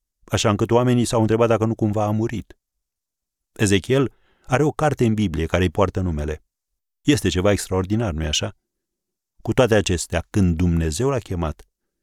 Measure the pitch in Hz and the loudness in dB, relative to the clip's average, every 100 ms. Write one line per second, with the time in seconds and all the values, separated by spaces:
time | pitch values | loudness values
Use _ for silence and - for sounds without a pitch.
0 | _ _ - 104 113 104 110 117 127 123 | _ _ -6 -2 0 0 2 2 4 2
1 | 113 117 110 110 117 113 110 110 110 104 | 0 0 2 2 2 2 0 0 -2 -2
2 | 104 107 117 104 - - _ _ _ _ | -2 -2 -4 -6 -12 -20 _ _ _ _
3 | _ _ _ _ _ - 104 98 - 135 | _ _ _ _ _ -2 2 2 2 0
4 | 123 _ _ _ - 127 151 - 156 131 | 0 _ _ _ -4 0 0 0 -2 2
5 | 117 107 101 78 80 87 90 - 90 - | 0 2 0 -2 -2 0 0 2 -2 0
6 | 92 76 73 76 _ _ _ _ _ _ | -4 -4 -6 -10 _ _ _ _ _ _
7 | - 147 190 127 98 98 - 95 92 110 | 0 0 0 0 0 0 -2 -4 -2 -2
8 | 113 76 76 - 107 - _ _ _ _ | -2 -4 -4 -4 -6 -12 _ _ _ _
9 | _ _ _ _ - 113 120 107 - 87 | _ _ _ _ -4 2 4 4 2 -4
10 | - 85 - 107 90 82 90 85 82 78 | -4 -6 -2 0 2 2 0 0 -2 -2
11 | 131 131 - 90 80 - - _ _ _ | -2 -4 -6 -6 -6 -8 -16 _ _ _